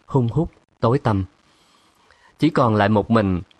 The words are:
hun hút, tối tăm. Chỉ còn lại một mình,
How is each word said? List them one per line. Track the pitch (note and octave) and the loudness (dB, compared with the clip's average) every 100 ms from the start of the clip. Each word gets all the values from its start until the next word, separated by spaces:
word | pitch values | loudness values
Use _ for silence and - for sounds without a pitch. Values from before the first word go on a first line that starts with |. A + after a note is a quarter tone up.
| - | -4
hun | C3+ A#2 | -2 -2
hút, | D3 E3+ - _ _ | -2 -6 -10 _ _
tối | A#2 C#3 | -2 0
tăm. | A#2 G2 F#2+ _ _ _ _ _ _ _ _ _ _ _ | 0 -2 -4 _ _ _ _ _ _ _ _ _ _ _
Chỉ | D3+ | -2
còn | D#3+ B2 | 2 0
lại | G#2+ G2+ | 2 2
một | G#2+ - | 0 2
mình, | A2+ G2 F2+ - _ | 0 2 -2 -6 _